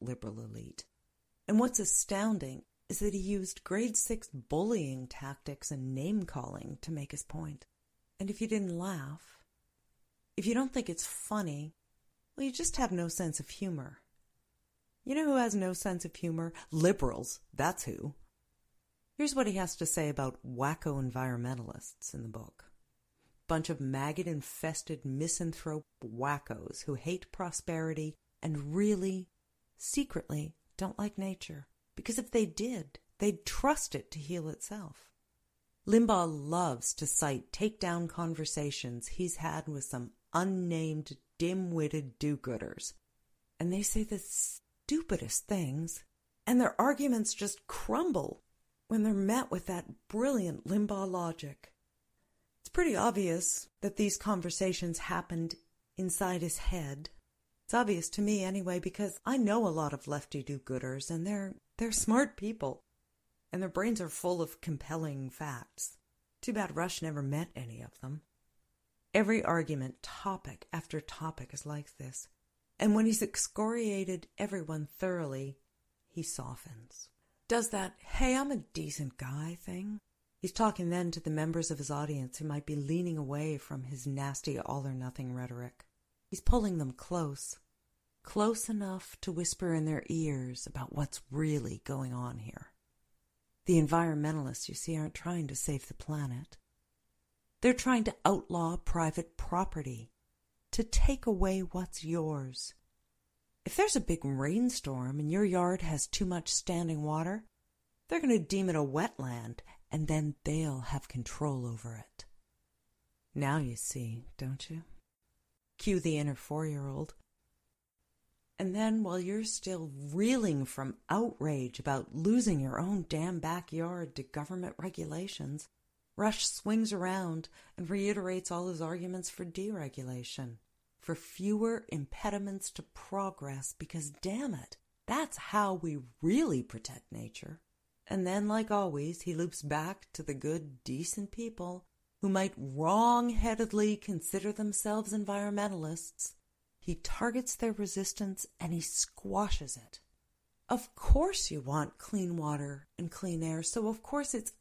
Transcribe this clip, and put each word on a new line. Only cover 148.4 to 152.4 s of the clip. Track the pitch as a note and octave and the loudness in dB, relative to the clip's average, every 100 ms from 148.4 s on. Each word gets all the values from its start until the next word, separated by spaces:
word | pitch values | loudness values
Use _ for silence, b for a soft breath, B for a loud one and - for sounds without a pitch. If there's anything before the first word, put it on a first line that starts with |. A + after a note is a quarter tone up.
| - - | -10 -8
and | E3+ | -4
he | E3+ | -2
squashes | - - - - G3 G3 G3+ - C#3 B2 | -2 -2 -2 -4 -4 0 2 2 0 -10
it. | - - _ _ _ _ _ _ - | -12 -20 _ _ _ _ _ _ -2
Of | B3 - | -2 -2
course | - - C4+ F4+ F#4+ - | 0 6 8 6 2 -2
you | D3+ | -4
want | C3 D3+ C#3+ - | 0 0 0 -6
clean | - G#3 F3+ | -4 -2 0
water | E3+ | 0